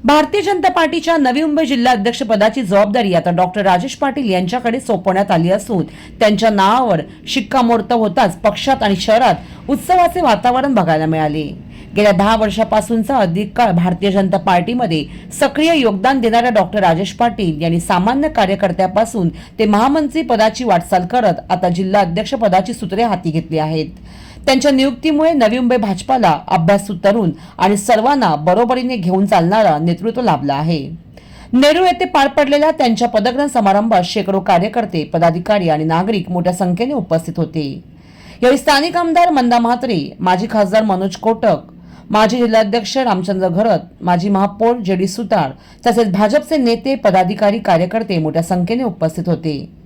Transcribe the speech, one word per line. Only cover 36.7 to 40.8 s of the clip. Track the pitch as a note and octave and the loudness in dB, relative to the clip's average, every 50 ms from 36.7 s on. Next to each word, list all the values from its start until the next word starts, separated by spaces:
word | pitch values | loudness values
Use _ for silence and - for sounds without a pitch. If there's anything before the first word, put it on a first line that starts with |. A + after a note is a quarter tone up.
| F3+ E3+ A#3 C4 D4 | 0 -2 -2 -2 -2
उपस्थित | C4 - - - D#3+ - - C3 | -4 -2 -2 -2 -2 -2 -4 -4
होते. | - E3 D#3+ - E3 D3+ C#3 C3+ - - - - - - - - - - - - - | -4 -6 -4 -4 -6 -6 -6 -8 -12 -16 -20 -20 -20 -20 -20 -20 -20 -20 -20 -8 0
यावेळी | A#3 B3 C4+ | 2 2 2
स्थानिक | C#4 - D#4 D4 C#4 D4 F4 E4+ | 2 2 0 0 2 0 0 -2
आमदार | F4 F4 E4+ D#4+ F4 F4 F4+ | -2 -2 0 2 4 4 4
मंदा | D#4+ C#4 B3 A#3+ A#3+ A#3+ | 4 2 2 2 2 2
म्हात्रे, | A#3 A#3 B3 A#3+ C4+ B3 A3 E3 C#3 C#3+ - - | 2 2 0 -2 -2 -2 -2 -2 -2 -6 -8 -4
माजी | F3 F3+ F3+ F3+ G#3+ A3+ | 0 0 0 0 0 -2
खासदार | - G#3+ G3+ F3+ G3 A3 | 0 0 0 2 2 0